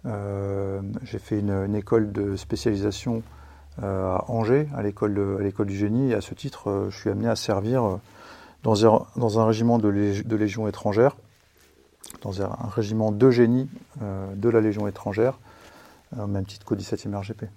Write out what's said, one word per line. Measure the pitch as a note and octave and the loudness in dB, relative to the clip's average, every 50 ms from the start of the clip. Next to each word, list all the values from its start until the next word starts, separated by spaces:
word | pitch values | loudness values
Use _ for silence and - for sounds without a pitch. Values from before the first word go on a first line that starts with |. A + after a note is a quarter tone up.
| - C#3 | -6 -6
Euh, | A2 G2+ G2+ G2+ G2+ G2 G2 G2 G2 G2 G2 G2 G2 G2 G2 G2 G#2+ - | -6 -6 -4 -4 -4 -4 -4 -4 -2 -4 -4 -4 -4 -6 -6 -8 -8 -10
j'ai | - - A2+ G2+ | -10 -8 -10 -10
fait | - - A2 G#2+ | -6 -4 -2 -2
une, | G2+ G2+ | 0 0
une | G2+ F#2+ F#2+ G2 G#2 | 0 0 0 0 -2
école | G#2 G2+ - A#2+ A#2 G#2+ G#2 | -4 0 2 2 2 2 2
de | G2+ G2+ G2+ G2+ G2 | -2 -2 -2 -2 -4
spécialisation, | F#2+ - - - G#2 - A#2+ G#2+ G2 G2 G#2 G2 - - B2 A#2 A2+ A2+ - - - - - - - - - - - | -6 -6 -6 -8 -2 0 0 0 2 0 -2 -2 -2 -4 -4 -4 -4 -6 -10 -20 -20 -20 -20 -20 -20 -20 -18 -12 -8
euh, | - G2 F#2+ F#2+ F#2+ F#2 F#2 | -6 -4 -2 -2 0 0 0
à | F#2 - - | -2 -2 -2
Angers, | A2+ A2+ A2 G#2 B2 C#3+ D3+ D3 C#3 | -2 0 2 4 2 2 2 0 -4
à | B2+ G#2 | -4 -4
l'école | G#2 G2+ - - G#2 G2+ | -4 -2 0 -2 0 0
de, | G2 G2+ G2 G2 G2 | 0 0 0 0 -2
à | |
l'école | G2+ G2 G2 - G#2+ | -2 -2 -2 -2 -2
du | G2+ F#2+ | -2 0
génie. | G2 G#2 G#2 G#2+ A#2+ C3+ C3 | -2 0 0 2 2 2 2
Et | A#2 | 0
à | G#2 | 0
ce | - - - | -2 -6 -12
titre, | - - C#3 - - - G#2 | -10 -10 -10 -10 -6 -4 -2
euh, | G2+ G2 G2 G2 | -2 0 -2 -2
je | G2 - | -6 -4
suis | - G#2+ | -4 -2
amené | G2+ G2+ G#2+ A#2 | -2 0 0 0
à | A2 | 0
servir, | - - - G#2+ G2 G2 A2 B2 C3 A#2+ | -2 0 0 0 0 0 0 0 2 2
euh, | G#2 F#2 G2+ - - - - - - - - - - - _ | 2 0 -2 -6 -14 -20 -20 -20 -20 -20 -20 -20 -20 -20 _
dans | - A#2 A2 G2+ A2 | 2 2 4 6 8
un, | A2+ G#2+ - - - - | 8 8 6 2 0 -4
dans | - B2 A2+ G2+ A2+ | -2 -2 0 2 4
un | A2+ A2 | 4 4
régiment | A2+ G#2+ A#2 A#2 A#2+ A#2 | 4 4 4 4 4 4
de | G#2+ G#2+ | 4 2
lég-, | G2+ G2+ G#2 G#2 G2 G2+ A2 | 2 2 2 2 0 -2 -2
de | A#2+ A2 | -2 0
Légion | G#2 G#2+ G#2 G2 A2+ A2 G#2 | 0 0 0 0 -2 -4 -4
étrangère, | G2 - - G#2+ G2+ G#2+ A#2+ C#3 - - - _ _ _ _ _ _ _ _ _ _ _ _ _ _ _ - - - - | -4 -4 -4 0 4 6 4 4 4 0 -20 _ _ _ _ _ _ _ _ _ _ _ _ _ _ _ -20 -20 -20 -12
dans | - G#2 F#2+ F#2+ G2 | -10 -8 -6 -4 -4
un, | |
un | - - - - G#2+ | -6 -6 -8 -8 -6
régiment | F#2+ - A2 G2+ A2 A2 G#2+ A2 | -4 -4 -2 -2 0 0 0 0
de | G#2 G#2 A#2+ C3 | 2 6 6 6
génie, | B2 A#2+ B2 A#2 A#2+ B2+ C3+ C#3+ - - - _ - C#3+ A2 | 8 8 6 6 4 2 0 -4 -10 -16 -20 _ -12 -8 -8
euh, | G2+ G2 F#2+ F#2+ G2 G2 | -6 -6 -6 -8 -8 -8
de | G2 G2+ A#2+ | 0 0 4
la | A#2 A2+ | 4 4
Légion | G#2+ A2 G#2 G#2 G#2 G#2 | 4 4 0 0 -4 -6
étrangère, | G2 - - - G2 G2+ A2+ B2+ C#3 - - - - - - - - - - - - - _ _ - | -6 -6 -8 -6 -2 0 0 0 0 -4 -14 -20 -20 -20 -20 -20 -20 -20 -20 -20 -20 -20 _ _ -10
euh, | A#2+ G#2 | -8 -6
au | G2+ | -4
même | G2+ G2 G2 | -4 -4 -6
titre | G2+ - - - - | -6 -10 -20 -4 -4
qu'au | A#2 | -4
dix-septième | G2+ F#2+ - - G2+ - G#2 G2+ | -4 -2 -6 -8 -6 -6 -6 -6
R | G2+ G2 | -6 -6
G | G2 A2 | -8 -10
P. | - - G2 - | -12 -12 -14 -14